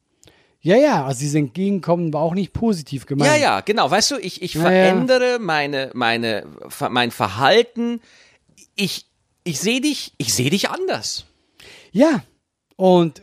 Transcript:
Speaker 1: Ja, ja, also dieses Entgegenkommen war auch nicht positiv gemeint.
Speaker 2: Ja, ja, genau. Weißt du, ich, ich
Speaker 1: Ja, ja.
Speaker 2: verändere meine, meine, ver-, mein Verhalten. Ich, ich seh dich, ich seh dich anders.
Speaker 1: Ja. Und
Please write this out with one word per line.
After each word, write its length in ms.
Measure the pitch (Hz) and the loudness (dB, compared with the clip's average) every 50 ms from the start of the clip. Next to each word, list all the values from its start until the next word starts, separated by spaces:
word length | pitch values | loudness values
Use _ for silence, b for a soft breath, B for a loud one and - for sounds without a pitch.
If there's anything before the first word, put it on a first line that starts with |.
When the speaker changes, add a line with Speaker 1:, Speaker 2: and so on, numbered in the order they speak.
| _ _ b b b b b b b b b b | _ _ b b b b b b b b b b
Speaker 1:
Ja, 160 | - 160 196 | 0 2 4
ja, 280 | 254 294 294 226 160 131 | 6 6 4 2 0 -2
also 140 | 135 135 120 | -2 -4 -4
dieses 140 | 147 147 143 | -4 -2 0
Entgegenkommen 760 | 156 147 127 - 180 190 202 202 180 - 165 175 175 170 160 147 | 0 -2 -2 -4 -4 -2 -2 -2 -2 -2 -2 -2 -2 -2 -4 -2
war 80 | 147 | -2
auch 100 | 160 165 | -2 -2
nicht 220 | 175 202 185 - - | -2 -4 -4 -6 -4
positiv 500 | - 226 226 202 160 139 - 139 127 - | -2 -2 0 -2 -2 -6 -8 -10 -10 -8
gemeint. 260 | - 139 143 - 285 | -6 -2 0 2 2
Speaker 2:
Ja, 60 | 302 | 4
ja, 240 | 302 277 165 107 95 | 4 2 2 0 0
genau. 300 | - 196 208 233 165 131 | -2 -2 0 2 2 2
Weißt 220 | 170 214 220 - | 2 2 2 0
du, 40 | 285 | -2
ich, 240 | 254 - 180 - - | -4 -6 -10 -10 -8
ich 140 | 180 165 - | -10 -6 -4
Speaker 1:
Ja, 60 | 151 | 0
ja. 40 | 165 175 | 2 4
Speaker 2:
verändere 720 | 185 190 185 185 190 233 254 254 254 247 247 247 247 233 | 4 6 4 4 4 2 2 2 2 2 2 0 0 -2
meine, 520 | 220 165 156 151 143 143 143 135 135 123 | -2 -2 -2 -2 -2 -2 -2 -4 -4 -6
meine, 540 | - 123 120 113 117 117 117 113 107 95 - 76 71 - - - | -4 -2 0 0 0 0 0 -2 -2 -4 -6 -10 -16 -18 -18 -18
ver-, 200 | - - 143 110 | -8 -6 -6 -2
mein 220 | 113 123 120 117 | 0 0 0 0
Verhalten. 920 | - - 117 98 95 113 135 139 190 233 233 - _ 233 233 233 240 226 b b b b b b b b _ _ _ - _ _ _ | -2 -4 -4 -4 -2 0 2 4 4 4 2 0 _ -6 -6 -6 -6 -8 b b b b b b b b _ _ _ -20 _ _ _
Ich, 300 | - 196 - - - - _ _ _ _ _ _ _ | -4 -4 -4 -4 -8 -12 _ _ _ _ _ _ _
ich 180 | _ 170 147 127 | _ -8 -8 -4
seh 200 | 165 220 240 262 | -2 -2 -2 0
dich, 340 | 247 302 277 - - - - | -2 -2 -4 -4 -8 -14 -10
ich 160 | - 135 - | -8 -6 -4
seh 160 | - - 120 147 | -2 -2 0 0
dich 220 | 185 202 - - | 0 0 -2 -4
anders. 560 | - 339 381 359 - 214 - - - - - _ _ _ _ _ _ B B B B B B B | -4 -6 -4 -4 -4 -6 -6 -8 -10 -10 -12 _ _ _ _ _ _ B B B B B B B
Speaker 1:
Ja. 320 | - 202 285 330 285 175 - _ _ _ _ _ _ _ _ _ _ | 0 2 4 4 2 0 -4 _ _ _ _ _ _ _ _ _ _
Und 440 | - 190 185 180 175 170 160 - - | 0 4 4 6 6 4 2 -2 -8